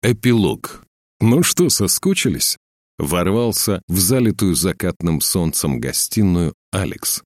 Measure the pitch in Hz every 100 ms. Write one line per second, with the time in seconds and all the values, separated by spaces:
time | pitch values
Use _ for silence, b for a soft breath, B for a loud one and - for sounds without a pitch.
0 | 110 117 123 117 92 - - - _ _
1 | _ _ 110 131 175 - 180 - 98 -
2 | 190 190 131 71 - - _ _ _ _
3 | 73 87 87 107 120 104 - 95 - 90
4 | 92 131 113 92 98 80 87 82 90 -
5 | 85 80 - 95 82 - 80 65 67 -
6 | - - 101 87 82 - _ 98 90 -
7 | - -